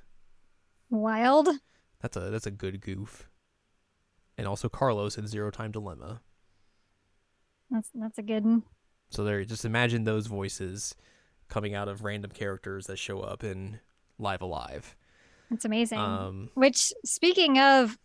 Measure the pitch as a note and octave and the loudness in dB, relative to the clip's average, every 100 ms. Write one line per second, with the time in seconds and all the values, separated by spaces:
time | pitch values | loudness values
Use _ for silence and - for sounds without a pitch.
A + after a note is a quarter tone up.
0 | - - - - _ _ _ _ _ A3+ | -20 -20 -20 -20 _ _ _ _ _ -2
1 | G#3+ A3 A#3+ C#4+ D#4 D4 - _ _ _ | 0 2 6 8 6 4 -4 _ _ _
2 | B2 - F#2 G#2+ A2 G#2 G2 G2 - F#2+ | -6 -6 -4 -4 -6 -6 -6 -6 -8 -8
3 | G2+ - - _ _ _ _ _ _ _ | -10 -14 -20 _ _ _ _ _ _ _
4 | _ _ _ - G#2 G2+ A#2+ - C3+ G#2+ | _ _ _ -8 -6 -4 -6 0 0 0
5 | G#2 - G#2+ G#2+ G#2 - A2 A2 G2+ D2+ | -2 -6 -8 -6 -6 -6 -8 -8 -10 -12
6 | C#2 A#2 _ _ _ _ _ _ _ _ | -14 -16 _ _ _ _ _ _ _ _
7 | _ _ _ _ _ _ _ A3+ - A#3+ | _ _ _ _ _ _ _ -4 -4 -8
8 | A3 - G#3 A3 G#3+ A3+ - _ _ _ | -10 -8 -4 0 4 4 2 _ _ _
9 | _ - G#2 G#2 G2 A2+ A#2 A2+ A#2+ A#2+ | _ -4 0 0 -2 -4 -2 2 2 2
10 | A2 G#2+ G#2+ G2+ G2 - F#2+ G2 - - | 0 0 -2 -4 -6 -6 -8 -8 -10 -12
11 | _ _ _ _ _ A2 G#2 G2+ G2+ G2 | _ _ _ _ _ -4 -4 -4 -4 -6
12 | G#2 G#2 G2+ - G2+ F#2+ - G2 F#2+ F#2+ | -6 -6 -8 -6 -6 -6 -8 -10 -10 -10
13 | - G2 G2 G2+ A2 F#2+ G2 A2 _ _ | -8 -8 -8 -8 -8 -8 -10 -12 _ _
14 | _ _ G#2 F#2 F2+ D#2 A#1 C#2+ - - | _ _ -6 -6 -6 -8 -8 -12 -14 -20
15 | _ _ _ _ _ A3+ A3+ G#3+ A#3 A3 | _ _ _ _ _ -6 -2 0 0 0
16 | G#3 F#3+ F#2+ F#2+ G2 - C4+ B3 - A#4+ | -2 -2 -4 -8 -8 4 4 6 0 -2
17 | - - E4+ F4+ E4 C4 C#4 C4+ A#3 A#3 | -6 2 4 6 6 8 10 10 6 0